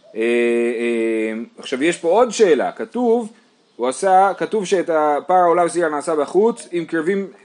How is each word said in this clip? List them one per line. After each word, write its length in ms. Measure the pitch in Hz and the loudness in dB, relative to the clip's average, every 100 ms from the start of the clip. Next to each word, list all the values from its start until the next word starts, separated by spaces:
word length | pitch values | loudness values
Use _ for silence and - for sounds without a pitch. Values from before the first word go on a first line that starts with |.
| _ 110 | _ -4
אה, 60 | |
אה, 1120 | 117 117 120 117 117 117 117 117 113 110 110 110 117 - | -2 0 0 0 -2 -2 -4 -2 -2 -2 -4 -6 -12 -16
עכשיו, 260 | - 131 | -10 -4
יש 140 | 165 170 | -2 -2
פה 100 | 165 | 0
עוד 240 | 202 247 | 2 2
שאלה, 400 | - 196 131 90 | 2 4 4 0
כתוב, 600 | - 110 240 247 233 214 - _ _ _ - | -6 -8 -2 0 0 -2 -14 _ _ _ -6
הוא 120 | 123 | -4
עשה, 440 | 131 190 185 196 175 | -2 2 4 4 0
כתוב 280 | 160 220 180 | -4 -4 -2
שאת 240 | 185 165 | -2 0
הפר 440 | 156 151 143 139 | 0 0 0 2
העולה 320 | 185 175 170 170 | 4 4 4 2
ושעיר 200 | 170 160 | 0 -2
הנעשה 300 | 147 151 156 | -2 -4 -4
בחוץ, 520 | 139 180 226 226 - | 0 2 2 0 -6
עם 140 | 170 160 | -8 -4
קרבים, 420 | 165 160 196 190 - | -4 -2 -2 -4 -12